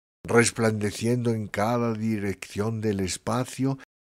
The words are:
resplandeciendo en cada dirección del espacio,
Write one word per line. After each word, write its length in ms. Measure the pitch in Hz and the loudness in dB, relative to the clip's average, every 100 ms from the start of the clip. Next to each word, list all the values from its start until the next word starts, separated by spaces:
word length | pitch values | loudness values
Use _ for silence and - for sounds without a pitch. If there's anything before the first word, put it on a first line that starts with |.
| _ _ | _ _
resplandeciendo 1120 | - 117 117 - 113 107 104 - 113 123 117 | 2 4 4 4 0 2 -2 -2 0 0 0
en 140 | 110 104 | -2 -2
cada 460 | - 107 123 120 | -2 0 0 0
dirección 880 | 110 110 110 98 92 - 98 107 113 | -2 0 0 -2 -4 -8 -4 -2 -2
del 200 | 110 98 | -2 0
espacio, 760 | 92 - - 117 127 - 131 135 - _ | -2 -4 -4 -2 -4 -2 -2 -2 -8 _